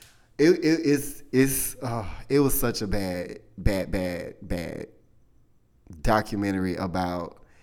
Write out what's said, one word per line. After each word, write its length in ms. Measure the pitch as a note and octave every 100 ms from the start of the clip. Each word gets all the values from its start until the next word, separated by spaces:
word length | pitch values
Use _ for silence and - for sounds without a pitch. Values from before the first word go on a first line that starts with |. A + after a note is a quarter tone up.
| - _ _ -
It, 240 | D#3 F3
it, 180 | D#3 E3
it's, 380 | C#3+ C#3+ - - -
it's, 440 | B2+ C3+ - - -
uh, 220 | B2 A#2 - - -
it 120 | C#3
was 180 | C#3 -
such 240 | A#2+ -
a 40 | G#2
bad, 540 | G2+ F#2+ F2+ E2+ - - -
bad, 320 | G#2 F#2+ -
bad, 440 | F#2+ F#2 E2+ - -
bad 440 | F#2+ F2+ D#2+ - E2 - _ _ _ _ _ _ _ _ - -
documentary 760 | A#2+ G#2+ G2+ G2+ G2+ F#2+ F#2 E2+
about, 640 | F#2+ F2+ F2+ F2+ E2+ - - -